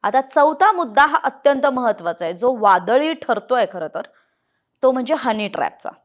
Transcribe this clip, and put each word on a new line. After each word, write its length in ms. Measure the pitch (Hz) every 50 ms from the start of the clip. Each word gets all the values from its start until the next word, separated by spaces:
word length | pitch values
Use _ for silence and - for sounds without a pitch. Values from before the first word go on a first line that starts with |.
आता 180 | - 202 208 262
चौथा 520 | 262 262 - 302 285 311 311 - 370 427
मुद्दा 340 | 403 349 339 233 208 262 285
हा 120 | 302 294 -
अत्यंत 440 | - 254 - - _ 285 277 262 277
महत्त्वाचा 580 | 277 262 254 247 226 202 - 170 170 165 - 180
आहे, 100 | 165 180
जो 220 | 175 226 247 262 226
वादळी 540 | 214 202 190 180 175 190 233 269 302 320
ठरतोय 540 | 330 320 - - 233 208 - - 254 247 214 185
खरं 140 | - 180 160
तर, 160 | 151 - - - - _ _ _ _ _ _ _ _ _ _ _ _ _ _
तो 100 | - 254
म्हणजे 220 | 254 262 247 240 311 294
हनी 300 | - 254 214 214 214 196
ट्रॅपचा. 420 | - - - - - _ - - - _